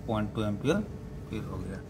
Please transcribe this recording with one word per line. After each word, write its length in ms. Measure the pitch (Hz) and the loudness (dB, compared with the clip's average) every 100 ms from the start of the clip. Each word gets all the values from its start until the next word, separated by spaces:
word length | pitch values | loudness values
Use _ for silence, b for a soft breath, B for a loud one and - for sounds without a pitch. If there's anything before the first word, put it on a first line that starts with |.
| - | 0
point 280 | 107 104 | 2 2
two 80 | 113 | 2
ampere 340 | 104 101 131 202 208 - - - - | 2 4 4 4 2 -6 -8 -8 -4
फिर 140 | 107 | -4
हो 120 | - 95 | -2 -4
गया। 200 | 95 95 | -4 -6